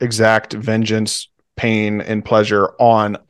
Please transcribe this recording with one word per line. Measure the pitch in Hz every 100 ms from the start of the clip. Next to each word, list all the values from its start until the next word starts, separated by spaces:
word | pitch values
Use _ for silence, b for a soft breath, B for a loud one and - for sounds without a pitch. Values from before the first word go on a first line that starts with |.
exact | 120 110 110 110 -
vengeance, | 110 110 110 110 110 104 - - _ _ -
pain, | 117 110 107 104
and | - 107 -
pleasure | 110 104 104 98 -
on | 120 110 104 101 _